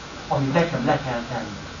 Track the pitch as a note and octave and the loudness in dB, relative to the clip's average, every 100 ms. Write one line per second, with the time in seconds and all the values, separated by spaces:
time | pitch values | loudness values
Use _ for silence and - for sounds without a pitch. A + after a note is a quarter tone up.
0 | - - - C#3+ C3+ D#3+ E3 B2+ B2+ C#3 | -12 -8 -2 2 4 4 4 2 2 2
1 | B2+ A#2 A#2+ B2 G#2+ G2 - - | 2 -4 -2 -4 -6 -8 -10 -12